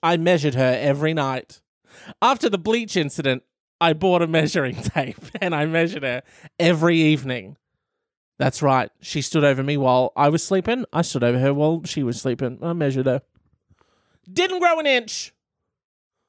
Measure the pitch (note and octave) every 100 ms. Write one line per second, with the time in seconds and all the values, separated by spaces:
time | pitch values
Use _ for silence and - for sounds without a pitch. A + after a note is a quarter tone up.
0 | E3 F3 E3 F3 D3 B2+ C3 B2 C#3 C#3
1 | D#3 D#3+ C3+ C3 - - _ _ _ -
2 | - - A3+ C4 A#3 G3 F#3+ A#3 A3 F#3
3 | D3 - C3+ B2+ _ _ _ - E3+ D#3
4 | F#3 F3 E3 D#3+ D3+ F3+ C3 A#2 - -
5 | C3 - - F#3+ F#3 D#3 D#3 E3 E3 D#3
6 | C3+ B2 - - - - E3+ E3 E3+ E3
7 | D#3 D3+ B2 B2 F#2+ D3 _ _ _ _
8 | _ _ _ - C3 - C#3+ C3 - _
9 | - D#3 C3 D#3+ C#3+ C3+ C3+ D3 C3 B2+
10 | C3 - C#3+ D#3+ - F#3+ F#3 B3 A3+ E3
11 | E3+ C3+ A#2+ B2+ C3+ C#3+ D3+ E3 - -
12 | B2+ A#2+ - A#2 B2+ B2+ E3 E3+ C#3+ C3+
13 | C3 C3 - _ _ _ _ _ _ _
14 | _ _ - F#3+ F#4 F#4 F4 D#4+ D4+ B3+
15 | A3 - - _ _ _ _ _ _ _
16 | _ _